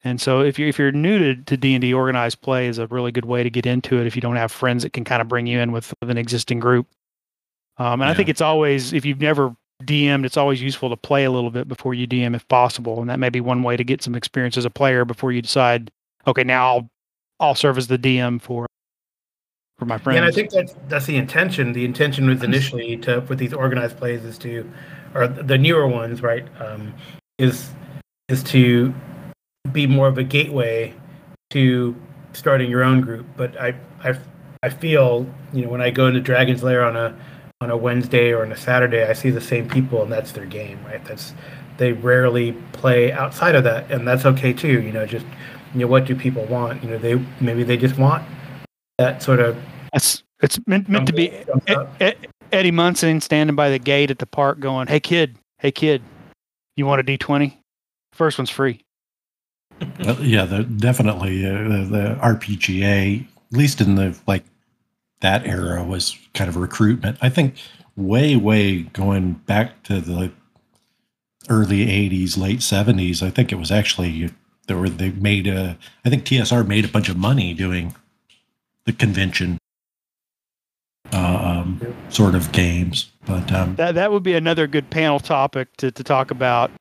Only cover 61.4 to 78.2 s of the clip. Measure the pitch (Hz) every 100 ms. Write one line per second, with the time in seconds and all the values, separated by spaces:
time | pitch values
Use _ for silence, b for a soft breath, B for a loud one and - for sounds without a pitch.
61.4 | 95 98 107 101 95 107 104 123 - -
62.4 | - 101 - 95 98 101 98 107 131 _
63.4 | _ 117 147 - 101 98 95 85 - 95
64.4 | - _ _ _ _ _ _ _ 92 95
65.4 | 127 92 87 85 87 90 - - _ -
66.4 | 92 85 90 - 107 123 104 - 127 131
67.4 | 139 B B B B - 95 113 151 131
68.4 | 104 107 101 95 85 - 98 98 92 82
69.4 | - 101 117 - - 98 80 87 90 -
70.4 | _ _ _ _ _ _ _ _ _ _
71.4 | - 110 104 101 110 98 101 92 92 90
72.4 | 95 120 - 98 104 98 90 85 92 -
73.4 | 127 95 82 101 104 - 87 80 85 -
74.4 | _ _ - 95 92 82 95 95 101 101
75.4 | 95 95 92 87 B B 123 139 - 131
76.4 | 110 120 98 104 104 107 95 90 101 135
77.4 | 90 82 95 90 85 - _ _